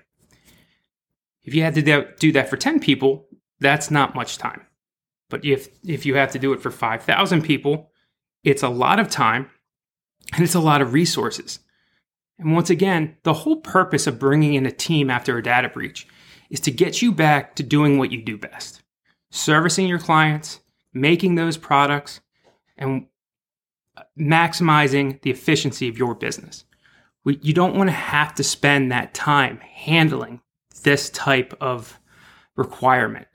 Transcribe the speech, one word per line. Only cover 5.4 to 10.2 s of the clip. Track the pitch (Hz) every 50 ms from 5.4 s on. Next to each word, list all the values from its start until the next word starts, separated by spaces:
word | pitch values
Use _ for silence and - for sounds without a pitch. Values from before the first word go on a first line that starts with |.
| 151
if, | 143 135 131 - - _ _ -
if | 180 147 120 -
you | 139 131
have | 139 135 131
to | - 127
do | 131 135
it | 127 -
for | - 123
five | - - 120 113 113 113
thousand | - - 143 - 196 175 185 156
people, | 156 156 139 120 - 143 151 156 - _ _ _ _ _ _ _ _ _ _ _ -
it's | 139 135 -
a | 139 123
lot | 120 123 127 - 185 214
of | 226 -
time | - - 120 110 113 127 135 - _ _ _ _ _ _ _ _ _ _ _ _ _ _